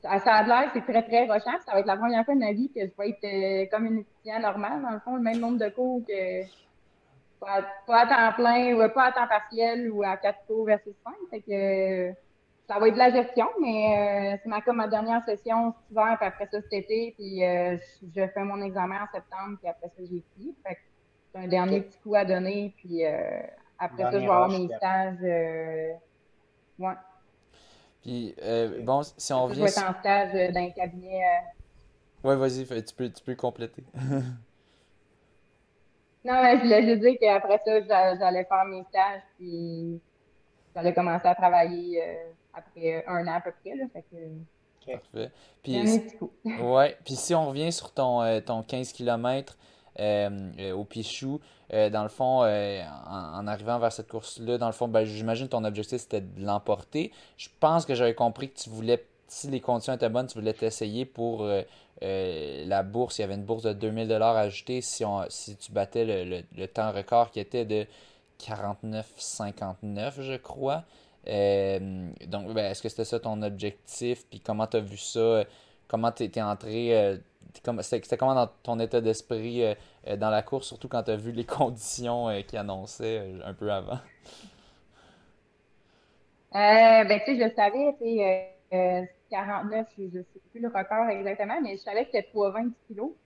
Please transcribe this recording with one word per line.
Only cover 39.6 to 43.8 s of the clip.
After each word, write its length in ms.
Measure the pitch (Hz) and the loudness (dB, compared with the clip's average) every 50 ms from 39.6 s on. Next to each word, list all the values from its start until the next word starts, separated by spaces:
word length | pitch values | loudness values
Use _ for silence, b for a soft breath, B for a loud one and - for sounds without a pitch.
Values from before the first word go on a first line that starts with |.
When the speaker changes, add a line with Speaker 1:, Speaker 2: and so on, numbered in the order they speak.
| 170 170 165 165 165 170 170 170 _ _ _ _ _ _ _ _ _ _ _ _ _ _ _ | -6 -8 -8 -8 -8 -8 -8 -10 _ _ _ _ _ _ _ _ _ _ _ _ _ _ _
Speaker 1:
j'allais 180 | 175 165 175 170 | 0 0 2 2
commencer 340 | 180 175 175 165 175 - | 2 2 2 0 4 4
à 60 | 185 175 | 4 4
travailler, 680 | - 185 175 175 175 170 175 175 175 175 175 175 170 165 | 6 4 6 6 6 4 4 0 -6 -6 -4 -4 -4 -4
euh, 120 | 170 165 165 165 165 165 _ _ _ - | -4 -8 -10 -12 -14 -18 _ _ _ -20
après 520 | 170 - - _ 170 165 165 160 160 - | -20 -20 -20 _ -4 -4 -2 -2 -2 -6
un 180 | - 180 175 170 | -4 -4 -2 -2
an 80 | 170 160 | -2 -4
à 60 | 175 | -4
peu 120 | 170 180 170 _ _ | -4 -6 -12 _ _
près, 120 | 190 269 | -12 -8
là, 100 | 269 | -8